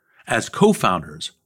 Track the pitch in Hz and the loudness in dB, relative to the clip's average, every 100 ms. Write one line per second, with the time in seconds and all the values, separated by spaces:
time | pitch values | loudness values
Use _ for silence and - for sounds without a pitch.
0 | _ _ - 113 - - 214 - 107 90 | _ _ -4 -4 -4 2 4 4 0 0
1 | - - - - | -4 -14 -16 -16